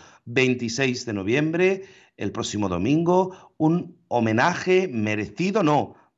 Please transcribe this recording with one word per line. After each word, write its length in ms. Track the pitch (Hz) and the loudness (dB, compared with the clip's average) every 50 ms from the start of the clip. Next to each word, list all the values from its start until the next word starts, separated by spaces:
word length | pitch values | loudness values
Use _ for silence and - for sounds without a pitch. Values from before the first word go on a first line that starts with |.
| - - - _ _ | -20 -20 -20 _ _
veintiséis 840 | 117 120 131 131 127 123 120 120 113 - 135 135 127 123 120 - | -4 0 2 4 4 2 0 -2 -4 -2 -2 -2 -2 -2 -4 -6
de 60 | 117 | -6
noviembre, 720 | 104 101 92 101 120 147 151 160 160 185 185 185 196 190 - - - - _ _ _ | -4 -4 -2 0 0 0 0 0 0 2 2 2 2 0 -6 -12 -20 -20 _ _ _
el 160 | - 107 101 | -8 -8 -6
próximo 360 | - 113 113 - - 104 104 95 | -6 -6 -6 -6 -4 -4 -2 -2
domingo, 680 | 90 85 92 127 147 160 170 170 180 185 190 180 185 - - - _ | -2 0 0 2 2 2 2 2 2 2 2 0 -4 -12 -20 -16 _
un 420 | - 151 156 170 175 180 - - _ _ - | 0 0 2 2 0 -2 -6 -12 _ _ -4
homenaje 800 | 120 120 113 113 107 117 135 175 180 - - 180 185 185 190 160 | -2 0 2 2 2 2 2 2 0 0 0 2 2 2 2 0
merecido, 680 | 127 110 107 107 107 104 104 104 - - 170 196 196 220 | -2 -4 -2 -2 -2 -4 -4 -6 -6 -4 -2 0 0 2
no, 320 | 185 151 147 135 101 92 - - _ _ _ | 2 2 2 2 0 -2 -8 -18 _ _ _